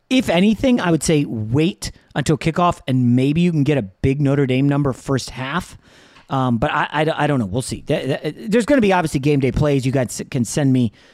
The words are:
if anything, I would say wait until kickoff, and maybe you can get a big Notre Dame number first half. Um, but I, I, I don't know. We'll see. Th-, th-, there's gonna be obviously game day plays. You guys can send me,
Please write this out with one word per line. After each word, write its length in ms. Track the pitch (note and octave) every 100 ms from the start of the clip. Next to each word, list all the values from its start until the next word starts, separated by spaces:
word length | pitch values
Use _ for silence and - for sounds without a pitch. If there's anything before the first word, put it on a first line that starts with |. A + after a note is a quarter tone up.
| -
if 220 | C4 -
anything, 500 | E3+ G3+ G#3+ C4+ B3
I 120 | F3
would 100 | D#3+
say 240 | - D3+ C#3+
wait 640 | A2+ G#2+ C#3 E3 - - - _
until 240 | - D#3 D3+
kickoff, 420 | E3 D#3 F3 - -
and 280 | B2+ B2 B2
maybe 260 | C#3 D#3
you 100 | F3
can 120 | D#3
get 140 | C#3 C#3+
a 40 |
big 400 | G2 - C3+ C#3
Notre 240 | C#3 C#3+ C3
Dame 240 | B2+ C#3+
number 240 | C#3+ C#3+
first 380 | - - C3 -
half. 460 | - C3 E3 - - _ - - - -
Um, 300 | C3+ B2+ A#2
but 120 | D3
I, 160 | D3+ E3+
I, 320 | D3 D#3+ C#3+
I 40 | D3
don't 120 | C#3
know. 60 | G2+
We'll 140 | A#2+
see. 200 | - F2
Th-, 400 | - D3+ C3 D#3+
th-, 140 | D#3 - A3+
there's 160 | A#3 G3+
gonna 160 | C#4
be 120 | G3+
obviously 260 | F#3 D#3+ D3
game 200 | C#3 C#3+
day 120 | C3
plays. 340 | - D3 C#3 B2+
You 60 |
guys 300 | C3+ A#2+ - -
can 160 | C3+ A2
send 260 | D#3+ C#3
me, 200 | C3 A#2 _ -